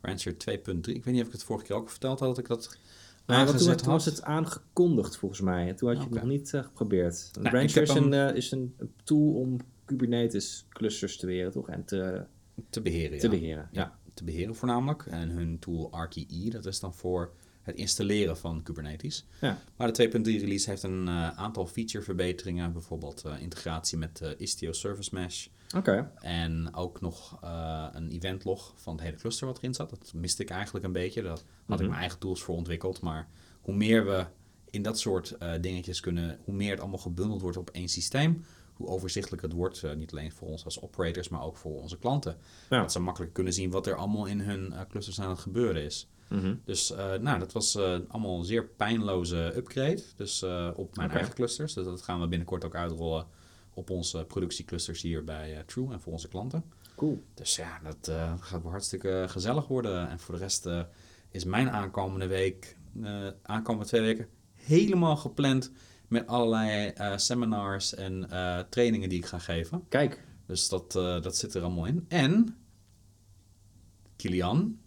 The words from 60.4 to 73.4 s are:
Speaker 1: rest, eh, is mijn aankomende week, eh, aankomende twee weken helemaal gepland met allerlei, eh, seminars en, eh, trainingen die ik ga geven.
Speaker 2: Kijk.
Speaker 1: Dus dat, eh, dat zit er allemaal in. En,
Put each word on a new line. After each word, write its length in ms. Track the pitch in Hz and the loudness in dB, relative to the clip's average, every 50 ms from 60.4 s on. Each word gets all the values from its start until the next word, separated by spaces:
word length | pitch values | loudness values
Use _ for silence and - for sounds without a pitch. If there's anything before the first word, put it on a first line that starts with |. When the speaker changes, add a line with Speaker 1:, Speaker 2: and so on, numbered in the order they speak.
Speaker 1:
rest, 260 | 92 98 - - - | -2 -2 -2 -2 0
eh, 160 | 90 85 85 85 85 - - - - - - - - | -2 -2 -2 -2 -4 -8 -20 -20 -20 -20 -20 -20 -12
is 140 | - 95 87 | -10 -6 -4
mijn 260 | 92 92 110 131 131 | 0 2 2 2 2
aankomende 560 | 110 107 101 95 - - 95 95 95 95 95 | 2 -2 -4 -2 -2 -2 -2 -2 -2 -2 -2
week, 500 | 92 95 92 95 98 95 - - - - - - - - 113 113 | 0 2 2 2 2 0 -2 -14 -18 -18 -20 -20 -14 -10 -8 -6
eh, 240 | 104 104 101 98 98 98 - - | -6 -6 -6 -6 -8 -10 -10 -6
aankomende 460 | - 107 110 110 113 117 107 107 107 | -2 -2 -2 0 0 0 0 0 4
twee 120 | - 117 | 4 4
weken 260 | 110 110 110 110 117 - - - - - _ | 6 6 2 2 -2 -10 -14 -20 -20 -20 _
helemaal 600 | - - - 151 170 208 208 196 180 170 165 151 | -16 2 6 8 8 8 8 6 6 6 6 4
gepland 540 | 147 - 135 - - 143 139 131 131 127 - - - - - - - - - | 4 0 -6 0 2 4 4 4 4 2 -2 -10 -18 -20 -20 -20 -20 -6 0
met 180 | 117 117 117 | 0 0 2
allerlei, 600 | - - 120 120 113 113 110 110 110 107 104 104 98 | 2 2 4 6 6 6 4 4 2 2 2 0 -2
eh, 280 | - - 101 101 98 | -2 -2 -2 -2 0
seminars 800 | 98 - - 123 123 120 110 110 101 101 98 98 98 95 - - | 0 2 2 2 2 2 2 2 0 0 -2 -2 -2 -2 -4 -4
en, 360 | - 98 95 95 95 95 - | -4 -6 -4 -4 -4 -4 -4
eh, 280 | - 92 90 90 90 87 92 - | -4 -2 0 0 0 -2 -4 -2
trainingen 400 | - 123 120 120 110 104 98 92 | 2 4 6 6 6 2 2 0
die 100 | 92 87 | -2 -2
ik 80 | 85 | -2
ga 120 | - - 87 | -4 -8 -8
geven. 460 | - - 85 85 82 - - 175 175 - | -4 -2 -2 -2 -2 -2 -4 -6 -6 0
Speaker 2:
Kijk. 360 | - 131 147 127 - - - - - - - | 2 4 4 4 2 -2 -16 -20 -20 -20 -12
Speaker 1:
Dus 220 | - 92 90 - - | -6 -2 0 0 0
dat, 280 | - 92 - - - | 0 -2 -4 -2 -2
eh, 260 | 92 92 90 90 87 78 | 0 2 2 0 0 -2
dat 140 | 90 87 | -2 -2
zit 180 | - - - - | -2 -4 -2 -2
er 80 | 92 85 | -2 -2
allemaal 240 | 87 90 87 82 | 0 0 0 0
in. 180 | 92 135 175 175 - | 0 0 0 -2 0
En, 480 | - 175 135 135 170 214 233 220 - - - - - - - _ - - - - - _ - - - - | 2 4 6 6 8 6 6 4 2 -10 -16 -20 -20 -20 -20 _ -20 -20 -20 -20 -20 _ -20 -20 -20 -20